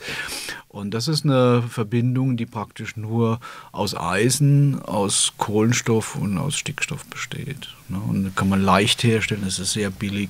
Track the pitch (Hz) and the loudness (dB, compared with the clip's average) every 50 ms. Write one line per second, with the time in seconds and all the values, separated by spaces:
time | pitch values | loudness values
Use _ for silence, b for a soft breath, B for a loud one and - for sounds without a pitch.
0 | B B B B B B B B B B B B B B - 101 101 101 104 113 | B B B B B B B B B B B B B B -14 -10 -8 -6 -6 -4
1 | 117 151 160 147 - 151 135 127 123 123 120 120 117 120 - - 113 104 117 120 | -2 -2 -2 0 2 2 4 4 6 6 4 4 2 0 -4 -4 -4 0 0 0
2 | 120 127 123 131 131 135 127 113 117 117 - 113 101 95 - - 110 104 - 107 | 2 2 2 2 0 0 0 -2 -2 -4 -6 -8 -8 -8 -10 -14 -12 -12 -10 -10
3 | 107 110 113 117 117 113 113 120 B B B B B B B 82 104 98 - - | -6 -2 0 2 2 2 2 -2 B B B B B B B -4 -4 -4 -4 -4
4 | - 82 90 98 110 127 131 - 147 143 143 143 143 143 135 - - - - 107 | -2 0 2 4 4 4 4 4 4 6 6 6 6 4 2 0 -4 -4 -2 0
5 | 101 98 - - - - - - - - 104 107 110 117 120 120 - - 113 110 | 0 2 2 0 0 0 -2 -2 -2 0 2 4 4 4 4 2 2 2 2 2
6 | 104 - - 135 - 101 98 87 87 92 - - - - 147 - - - - - | 0 -2 -6 -4 -2 -2 -2 -2 -2 -2 -4 -4 -6 -6 -6 -6 -6 -6 -6 -8
7 | - - - - - - - - - - - 127 - - - - - - 92 95 | -10 -12 -12 -10 -10 -10 -8 -10 -8 -8 -8 -10 -12 -16 -18 -16 -12 -8 -8 -6
8 | 107 117 113 101 98 95 92 - 98 95 95 98 95 98 92 95 104 120 - - | -4 -2 0 0 0 -2 0 0 2 2 4 4 4 4 4 4 4 2 2 2
9 | - 120 113 110 98 - 110 101 101 95 92 95 92 95 - 110 104 98 95 - | 2 4 4 2 0 -2 -4 -4 -4 -4 -6 -4 -4 -4 -2 -2 -2 -4 -4 -6
10 | 110 101 98 98 101 95 | -6 -6 -4 -4 -6 -6